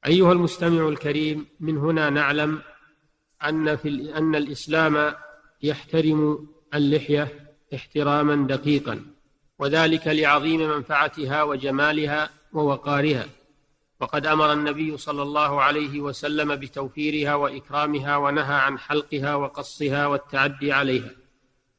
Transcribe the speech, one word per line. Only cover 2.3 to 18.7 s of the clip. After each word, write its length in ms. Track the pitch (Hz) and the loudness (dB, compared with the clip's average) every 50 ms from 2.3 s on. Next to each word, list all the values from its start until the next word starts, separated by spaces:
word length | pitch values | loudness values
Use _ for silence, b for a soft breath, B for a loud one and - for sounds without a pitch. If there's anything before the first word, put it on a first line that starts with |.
| 143 151 151 151 156 151 - - - - _ _ _ _ _ _ _ _ _ _ _ _ 151 | 0 0 0 -2 -2 -4 -8 -16 -20 -20 _ _ _ _ _ _ _ _ _ _ _ _ -4
أن 320 | 147 156 156 156 151 151 | -2 0 0 0 0 0
في 140 | 147 - 151 | -2 -2 -4
ال-، 200 | 147 131 135 151 | -4 -4 -8 -6
أن 260 | - 156 156 160 156 | -4 0 0 2 2
الإسلام 800 | 151 147 143 147 - - 151 151 160 160 160 151 151 151 151 - - - - - - _ _ _ _ | 0 0 -2 -6 -12 -6 -2 2 2 2 4 4 2 0 0 -2 -6 -16 -20 -20 -20 _ _ _ _
يحترم 880 | - 151 143 - - - - 160 156 156 156 151 151 151 151 147 - - - _ _ _ - | -4 -4 -4 -4 -8 -2 0 0 2 2 2 2 2 2 0 -2 -6 -16 -20 _ _ _ -2
اللحية 760 | 147 147 143 151 151 143 147 147 147 147 - - - - - _ _ _ _ - | 0 2 2 2 2 2 2 0 0 0 -2 -8 -16 -20 -20 _ _ _ _ -14
احتراما 760 | 131 - _ _ 151 147 143 143 147 147 147 147 147 139 | -14 -14 _ _ -2 0 2 2 2 2 2 2 2 2
دقيقا، 580 | 131 135 131 - 147 147 139 - - 110 - - - - _ _ _ _ _ _ _ _ _ | 0 -2 -2 0 0 0 0 0 -4 -10 -10 -12 -18 -20 _ _ _ _ _ _ _ _ _
وذلك 480 | 139 139 147 160 165 160 160 160 - | -2 0 2 4 4 4 2 0 0
لعظيم 640 | 156 156 151 156 143 147 147 139 160 160 160 160 156 | 0 0 2 4 4 4 4 4 2 0 0 0 0
منفعتها 720 | 151 147 127 - 156 143 151 151 - 156 147 131 139 151 151 | -2 -4 -2 -2 0 0 0 0 -2 -6 -6 -4 0 0 0
وجمالها 880 | 147 143 131 135 139 131 135 147 151 151 151 151 143 147 151 151 151 - _ _ _ - | 0 -2 -4 -2 -2 0 2 2 2 2 0 -2 -2 -2 -2 -4 -4 -8 _ _ _ -4
ووقارها. 720 | 160 151 143 139 123 - 143 143 139 143 156 147 123 104 - - _ _ _ _ _ _ _ _ _ _ _ _ _ | -2 0 0 0 -2 -2 -2 0 2 2 2 0 -2 -4 -8 -14 _ _ _ _ _ _ _ _ _ _ _ _ _
وقد 260 | 131 120 - 147 143 | -8 -4 -4 -2 0
أمر 280 | 156 156 156 151 151 147 | 2 2 4 4 2 2
النبي 440 | 147 147 147 143 151 156 156 151 | 2 0 -2 -2 -4 -4 -6 -6
صلى 240 | 139 - 151 147 143 | -8 -8 -8 -6 -6
الله 400 | 143 143 147 151 151 143 143 143 | -6 -2 0 0 0 0 2 2
عليه 400 | 135 143 147 151 151 139 139 147 | 2 2 2 0 -2 -4 -6 -6
وسلم 540 | 143 143 135 - - 147 147 151 151 147 147 | -6 -6 -8 -6 -6 -4 -2 -2 0 -2 -2
بتوفيرها 800 | 135 139 131 - 143 139 131 - 151 147 151 151 151 147 143 147 | -4 -6 -12 -10 -10 -10 -8 -6 -4 -4 -2 -2 -2 0 0 0
وإكرامها، 840 | 143 143 135 131 135 - - 135 147 147 151 151 143 135 143 143 | 0 0 -2 -4 -6 -14 -6 -2 -2 0 0 -2 -2 -2 0 0
ونهى 380 | 143 143 143 143 151 143 135 143 | 2 2 0 0 0 0 0 2
عن 240 | 143 131 139 | 2 2 2